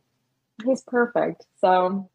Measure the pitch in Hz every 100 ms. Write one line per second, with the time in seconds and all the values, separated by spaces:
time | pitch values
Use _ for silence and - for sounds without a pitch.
0 | _ _ _ _ _ - 233 262 - 240
1 | 240 165 160 170 - _ 185 185 185 196
2 | 190